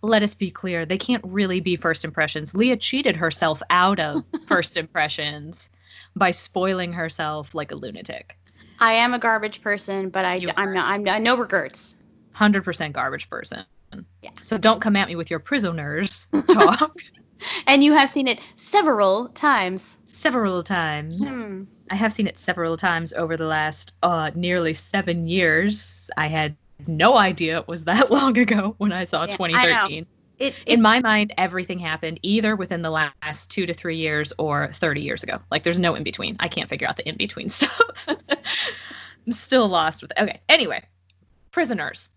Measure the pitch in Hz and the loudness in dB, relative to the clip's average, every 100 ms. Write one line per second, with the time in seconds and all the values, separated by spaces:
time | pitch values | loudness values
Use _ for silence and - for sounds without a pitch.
0 | 214 220 208 - 190 - 185 170 160 190 | 4 2 2 -2 -8 -6 -6 -4 -2 -4
1 | - 247 180 190 190 185 180 175 170 160 | 0 -2 -2 -2 0 0 0 0 0 -2
2 | 160 160 151 156 151 185 247 247 - 262 | -4 -2 -2 -2 -6 0 2 2 -2 0
3 | 285 165 165 - 165 151 - 175 185 196 | 0 0 -2 0 0 0 2 4 4 2
4 | 156 147 - - - 190 170 - 160 170 | 0 -4 -6 -12 0 0 0 -4 -4 -2
5 | 151 - 147 147 147 170 - _ _ - | -2 -2 -6 -8 -14 -18 -20 _ _ -20
6 | - - 190 - - - 185 190 175 175 | -16 0 0 0 -6 -2 -2 -2 -4 -6
7 | 160 - 156 151 143 160 143 147 131 - | -8 -6 -6 -6 -8 -8 -8 -8 -12 -12
8 | - - - - _ _ - - 226 226 | -12 -14 -14 -20 _ _ -20 2 4 4
9 | 240 247 233 220 214 208 220 202 196 196 | 2 2 2 0 -2 -6 -4 -4 -4 -6
10 | 190 185 185 180 175 - 196 190 143 202 | -4 -2 -2 -2 -4 -2 -2 0 -2 -2
11 | 202 208 226 247 240 190 135 - - - | 0 0 2 2 0 -2 -4 -12 -20 -20
12 | _ _ _ - 208 196 185 165 156 139 | _ _ _ 2 4 4 0 -6 -2 0
13 | 131 143 - - - - - _ _ - | 0 -2 -10 -12 -12 -14 -16 _ _ -18
14 | - _ - - - 220 220 220 220 202 | -18 _ -20 -20 -6 2 4 4 2 2
15 | 196 170 165 165 - 285 196 165 143 151 | 0 -4 -4 -6 -2 -2 0 -4 -4 -4
16 | 196 - - 302 - 277 392 226 311 - | -4 -6 -2 -2 4 6 6 4 -2 -4
17 | - _ _ _ - - - 277 294 302 | -20 _ _ _ -10 -6 4 6 8 6
18 | 277 302 262 220 - - - 403 320 226 | 4 2 0 -2 -6 -20 0 2 4 4
19 | 196 196 247 - 302 254 185 185 - - | 4 4 -2 0 2 2 0 -4 -10 -20
20 | _ - 311 247 208 180 170 185 160 151 | _ -4 -2 0 0 -2 -2 -2 0 -4
21 | 151 170 277 254 220 190 196 _ - 196 | -6 -6 -6 -6 -8 -10 -14 _ -8 0
22 | 220 208 202 - - 175 165 165 185 170 | 0 0 -2 -2 -4 -2 -2 0 0 0
23 | 165 - 165 165 160 156 151 151 - _ | -2 -4 -2 -2 -2 0 -2 -4 -16 _
24 | 170 170 156 165 175 180 165 160 - 196 | -2 0 -2 -4 -2 0 0 -4 -4 -2
25 | 190 170 165 180 170 156 202 208 - - | -2 -2 0 2 4 4 2 -2 -8 -16
26 | - - 151 156 151 151 _ _ 143 156 | -10 -4 -2 0 -2 -6 _ _ -6 4
27 | 190 254 190 170 160 165 - 165 160 202 | 6 8 4 2 -2 -2 -4 -8 0 2
28 | 262 277 269 226 226 208 196 220 208 180 | 4 4 4 4 4 4 0 -2 -2 -2
29 | 175 156 175 196 180 165 254 240 196 151 | -2 -2 -2 -2 0 4 4 4 0 -4
30 | 165 _ _ _ 269 - - 233 220 233 | -12 _ _ _ -4 -4 2 6 6 6
31 | 240 214 208 - 190 180 180 180 170 160 | 4 2 2 0 -2 -2 -6 -6 -6 -6
32 | 160 165 185 214 214 214 180 170 165 156 | -6 -6 0 0 2 -2 -4 -4 -2 0
33 | 151 139 151 147 - - 175 165 175 165 | -2 -4 -12 -12 -10 -6 -4 -4 -6 -4
34 | 160 151 151 - 151 143 143 143 165 143 | -2 -2 -4 -4 -2 0 -2 -2 -2 -2
35 | 147 - - - - 151 170 175 175 - | -4 -6 -6 -10 -2 0 2 2 2 0
36 | 151 - - - 170 - - 143 139 151 | -4 -6 -8 -4 -4 -4 -6 -4 -4 -4
37 | - 160 208 - - - 285 - 466 - | -8 -6 -6 -6 -8 -2 -2 2 0 0
38 | - 311 - 285 - - - - - - | -8 -8 -4 -4 -2 -6 -6 -8 -16 -18
39 | - - - 226 - 262 214 180 160 - | -20 -12 -8 -8 0 2 4 2 0 -4
40 | - - 202 - - 320 233 - - _ | -6 -2 -2 -4 2 4 4 -6 -10 _
41 | _ _ _ _ _ - 320 208 147 - | _ _ _ _ _ -2 -2 -2 -6 -10
42 | - | -18